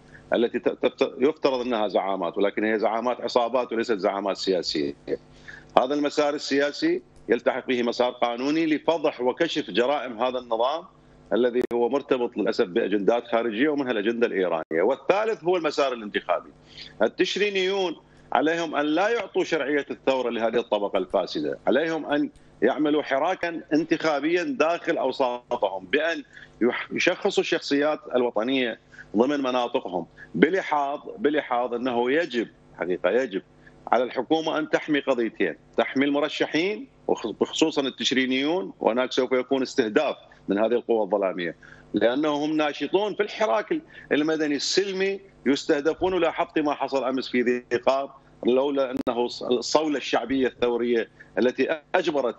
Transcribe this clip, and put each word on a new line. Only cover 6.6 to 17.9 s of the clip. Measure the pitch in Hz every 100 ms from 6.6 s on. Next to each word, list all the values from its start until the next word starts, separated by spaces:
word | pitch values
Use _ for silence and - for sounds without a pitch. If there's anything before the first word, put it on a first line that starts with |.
| 143 - 160 180 - - -
يلتحق | 120 131 123 120
به | 123
مسار | 117 113 123
قانوني | 123 120 120 135 156 160
لفضح | 147 - 165 151 -
وكشف | 123 120 127 160 120
جرائم | 95 123 143 127 107
هذا | 127 123
النظام | 123 113 123 160 180 - - - -
الذي | 104 123 120 120
هو | 120 120
مرتبط | 135 - 131 120 107
للأسف | 104 110 104
بأجندات | 101 104 104 92 120 -
خارجية | 117 117 104 151
ومنها | 143 127
الأجندة | 113 104 117 113
الإيرانية. | 92 90 82 80 80
والثالث | 101 135 - 190 220 185
هو | 156 180
المسار | 156 143 139
الانتخابي. | 120 104 95 - 82 73 - - - - -
التشرينيون | 113 - 180 - 208 196 185 196 180